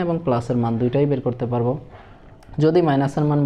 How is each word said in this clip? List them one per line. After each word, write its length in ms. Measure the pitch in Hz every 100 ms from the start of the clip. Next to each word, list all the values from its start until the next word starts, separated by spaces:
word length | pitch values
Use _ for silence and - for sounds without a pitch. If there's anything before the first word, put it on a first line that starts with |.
এবং 120 | 175 165 170
প্লাসের 320 | 123 120 123
মান 100 | 117 113
দুইটাই 240 | 123 131 147
বের 100 | 135 127
করতে 180 | 117 120
পারবো। 200 | 120 117 151 - - - - - - - -
যদি 160 | 151 165 170
মাইনাসের 360 | 139 139 151 147
মান 100 | 147